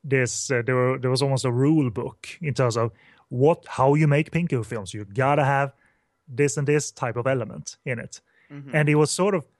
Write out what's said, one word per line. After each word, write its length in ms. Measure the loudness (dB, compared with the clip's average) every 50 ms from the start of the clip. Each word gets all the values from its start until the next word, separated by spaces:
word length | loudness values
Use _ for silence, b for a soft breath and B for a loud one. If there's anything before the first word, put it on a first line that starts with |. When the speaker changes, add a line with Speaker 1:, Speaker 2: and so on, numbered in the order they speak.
| -4
Speaker 1:
this. 460 | -2 0 0 0 -2 -4 -8 -4 -2
Uh, 100 | -2 -2 0
there 100 | 0 0
were, 220 | 2 2 0 0 -2
there 100 | -2 -2
was 100 | 0 0
almost 240 | 0 0 0 0 -2
a 60 | -2
rule 380 | 0 2 2 4 4 2 2 0
book 380 | -2 -6 -8 -8 -10 _ -18 -18 -14 -8
in 120 | -6 -4 0
terms 240 | 0 0 2 2
of 140 | 0 -2 -2 b b b b b b b b
what, 360 | 0 2 4 4 4 2 _
how 280 | -12 0 2 4 4 6
you 120 | 4 4
make 240 | 4 4 2 0 -2
Pinku 320 | -2 -4 -2 -2 -2 -4 -4
films. 280 | -6 -8 -10 -10 -10 -12
You 100 | -12 -14
gotta 380 | -8 -4 0 2 2 4 4 4
have 300 | 2 2 2 0 -2 _ _ _ _ _ _ _ _ _ _ _
this 300 | -12 -2 0 0 0 0
and 100 | -2 0
this 240 | 2 0 0 0 -4
type 260 | _ -6 -6 -6 -4
of 80 | -2 -2
element 500 | 0 0 0 -2 -6 -10 -14 -14 -16 -18 _ _
in 140 | -8 -8 -8
it. 220 | -10 -14 -18 -20 _ b b b b b
Speaker 2:
Mm-hmm. 240 | -18 -18 -14 -4 -2
Speaker 1:
And 120 | 0 2
it 80 | 4 4
was 140 | 4 4 2
sort 220 | 2 0 0 0 0
of 100 | -2 -4 _ _